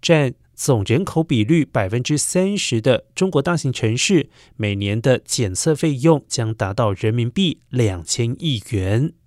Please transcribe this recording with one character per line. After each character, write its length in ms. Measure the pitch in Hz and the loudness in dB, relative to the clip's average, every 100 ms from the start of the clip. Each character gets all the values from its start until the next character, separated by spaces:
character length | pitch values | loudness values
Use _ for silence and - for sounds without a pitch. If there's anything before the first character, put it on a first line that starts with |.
占 320 | - 160 135 - _ | 2 2 2 -4 _
总 280 | - - 120 | -8 0 0
人 200 | 98 113 | 2 0
口 180 | 98 - | 0 -2
比 220 | 165 127 | 0 0
率 200 | 104 165 | 2 2
百 240 | 135 127 98 | 2 -2 -2
分 140 | 117 | -4
之 160 | 127 151 | -2 -2
三 380 | - 180 190 202 | -2 -2 -2 -2
十 240 | - 113 | -2 0
的 240 | 117 117 - | 2 0 -2
中 160 | - 190 | -2 0
国 100 | 156 | 2
大 160 | 135 175 | 0 -2
型 160 | 135 | -2
城 240 | 123 113 120 | -2 -2 0
市， 320 | - 185 - _ - - | 2 2 2 _ -20 -6
每 180 | 107 | -4
年 260 | 101 101 107 | -2 -2 0
的 180 | 123 127 | 2 0
检 300 | - - 107 | 0 -4 -2
测 200 | 92 - | -2 -2
费 200 | 151 165 135 | 0 0 2
用 280 | 156 151 - | 4 2 0
将 240 | - 110 | -4 -4
达 220 | 113 95 | -2 -4
到 180 | 95 113 | 0 0
人 200 | 98 110 | 0 -2
民 180 | 117 117 | 0 -2
币 300 | 156 190 - _ | 0 0 -2 _
两 340 | 127 113 92 | 0 0 -2
千 300 | 78 - 117 127 | -6 -2 -2 -2
亿 240 | 165 120 - | -4 -4 -4
元。 420 | 104 92 110 156 - | -4 0 0 0 -4